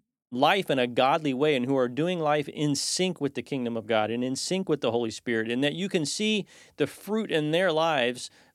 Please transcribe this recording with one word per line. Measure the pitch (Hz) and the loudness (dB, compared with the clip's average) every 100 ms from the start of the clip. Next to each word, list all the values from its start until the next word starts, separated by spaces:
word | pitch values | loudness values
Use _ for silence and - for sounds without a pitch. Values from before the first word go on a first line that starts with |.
| _ _ _ | _ _ _
life | 123 147 196 - | 2 4 4 2
in | 135 | 0
a | 123 | 2
godly | 123 127 165 151 | 4 4 4 0
way | 127 151 | 2 2
and | 135 123 | 2 2
who | 135 | 2
are | 123 | 0
doing | 123 170 180 | 0 -2 0
life | 151 151 143 | 0 0 -2
in | - 147 | -2 0
sync | 139 - - 185 160 | 0 -2 0 -2 -2
with | 143 | -4
the | 135 | -4
kingdom | - 139 120 113 | -6 -4 -4 -4
of | 107 | 0
God | 110 107 | 2 2
and | 117 | -2
in | 127 | -4
sync | 131 - 185 185 | -4 -2 -2 -2
with | 147 | -2
the | 123 | 0
Holy | 117 117 | 0 -2
Spirit, | 110 - 113 110 | -4 -2 -2 0
and | 123 | -2
that | 143 | -2
you | 160 190 | -2 -2
can | 185 143 | -2 -2
see | - 214 214 170 - - - | -2 0 0 -4 -12 -12 -4
the | 143 | -4
fruit | - - 220 214 | -4 -6 -4 0
in | 160 151 | 0 2
their | 160 185 | 2 2
lives. | 156 165 147 120 123 - - _ | 2 2 2 0 -2 -10 -18 _